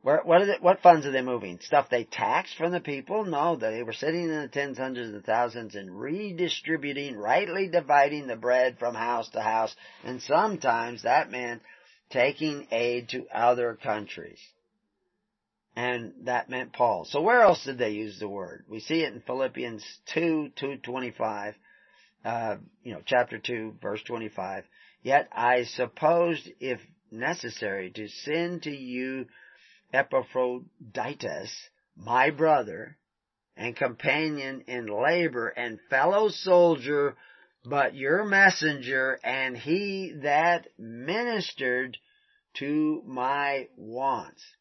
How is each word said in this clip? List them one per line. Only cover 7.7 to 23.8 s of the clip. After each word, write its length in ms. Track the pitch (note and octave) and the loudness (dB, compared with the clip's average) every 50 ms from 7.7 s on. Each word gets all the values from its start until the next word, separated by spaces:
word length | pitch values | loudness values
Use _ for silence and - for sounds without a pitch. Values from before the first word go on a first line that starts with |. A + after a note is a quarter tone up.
| D#3+ F3 D3 C3+ D3 C#3+ C#3 C#3+ D3+ D3 C#3 | 0 0 4 6 6 6 6 6 2 -4 -6
the 80 | B2+ A2+ | -6 -8
bread 440 | A2+ A2+ B2 B2 B2+ B2+ B2+ B2 - | -4 0 2 4 4 4 2 0 -2
from 160 | A#2+ A#2+ A#2 | -4 -4 -2
house 320 | A2 A#2 A#2+ A#2+ A#2 A2+ - | -2 -2 -2 -2 -2 -4 -4
to 100 | - A2 | -6 -2
house. 340 | G#2+ A2 A2 A2 A2+ A2 - - - - - - | 0 2 2 2 2 0 -4 -12 -20 -20 -20 -12
And 180 | - A#2 B2+ B2 | -10 -10 -8 -8
sometimes 840 | - - D3 E3 G#3 A3 G3+ D#3+ C#3 C3 A2+ A#2 A#2 A#2+ A#2+ A#2 - | 0 2 4 4 4 2 0 2 2 2 2 2 0 -4 -8 -4 0
that 260 | A#2 B2+ D3+ D#3 B2+ | 4 4 4 4 2
meant 320 | B2+ B2+ B2 A#2+ A#2+ A2+ _ - - _ _ _ _ _ _ _ | -6 -6 -6 -6 -6 -8 _ -20 -20 _ _ _ _ _ _ _
taking 560 | - C3 B2 C#3 C#3 - D#3 D#3 D3 C#3+ - - | 2 4 4 4 2 0 -2 -2 -2 -4 -6 -2
aid 380 | A#2 A2+ A#2+ A#2+ A#2+ B2 A#2+ - | 0 0 2 0 0 -2 -4 -6
to 180 | - B2+ - - | -8 -8 -8 -6
other 460 | - A2 A#2 A#2+ B2 B2 A#2+ A#2 A2+ - | -2 4 4 4 4 4 2 -2 -2 -4
countries. 600 | - B2 G#2+ G#2+ G2+ - - F2 D#2+ - E2 - - - _ _ _ _ _ _ _ _ _ _ _ _ _ _ _ _ _ _ _ _ _ _ _ _ _ | -4 -4 -4 -4 -4 -10 -12 -14 -14 -16 -18 -20 -20 -20 _ _ _ _ _ _ _ _ _ _ _ _ _ _ _ _ _ _ _ _ _ _ _ _ _
And 360 | C3 B2 B2 B2 A#2+ A#2 G2+ - - - | -4 -4 -2 -2 -4 -6 -10 -14 -10 -4
that 260 | B2 B2 A#2+ - - | -2 -2 -2 -2 -4
meant 220 | B2+ B2+ B2 - | -8 -8 -8 -10
Paul. 320 | - - B2 A#2 G#2 F2 D#2 - | 2 2 4 4 4 0 -4 -4
So 140 | - C#3+ | -2 0
where 180 | D#3+ G#3+ A#3+ B3 | 2 4 6 8
else 220 | A3+ F#3+ E3 - - | 8 8 6 4 -2
did 140 | C#3 C3 B2 | -8 -2 -2
they 140 | B2 G#2+ | -2 -2
use 260 | G#2+ G#2 A2 G#2+ G2 - | -2 -4 -6 -8 -8 -8
the 100 | G#2+ G2+ | -8 -8
word? 360 | G2+ G2 F#2 E2 - - - _ | -6 -8 -8 -10 -12 -18 -16 _
We 120 | G#2+ A2 | -14 -14
see 220 | - - D#3+ E3 | -6 -2 0 0
it 120 | D#3+ C3 G2 | 0 -2 -6
in 60 | - | -12
Philippians 640 | - - B2+ C3 C3+ B2+ - B2+ B2 A#2+ A2+ G#2 - - - _ _ - | -10 -8 -4 -2 -2 -4 -4 -6 -8 -8 -8 -12 -14 -16 -18 _ _ -4
two, 380 | - D#3+ E3+ E3+ D#3+ D#3 D3+ C3+ _ | -2 0 0 0 0 0 -2 -6 _
two 220 | - C#3+ C#3 C#3 B2 | -8 -8 -8 -8 -8
twenty-five, 760 | - A#2+ B2 C3 B2+ A#2+ - - A2+ A2 G#2 G#2 G2+ G#2 G#2 _ _ _ _ _ _ _ _ _ _ _ _ _ - | -10 -8 -8 -6 -6 -8 -6 -4 -4 -4 -4 -4 -8 -10 -10 _ _ _ _ _ _ _ _ _ _ _ _ _ -6
uh, 320 | G#2+ A#2 A#2 A#2 A2 G2+ - - - _ _ | -4 -4 -2 -4 -4 -6 -8 -10 -20 _ _
you 100 | _ B2 | _ -12
know, 100 | G2+ D#2 - | -12 -10 -4
chapter 320 | - C3+ B2 A#2+ - A#2+ G#2+ | 2 2 2 2 0 -4 -10
two, 380 | - - B2 A2+ A2 A2 G#2+ - | -6 -6 -6 -6 -6 -10 -12 -8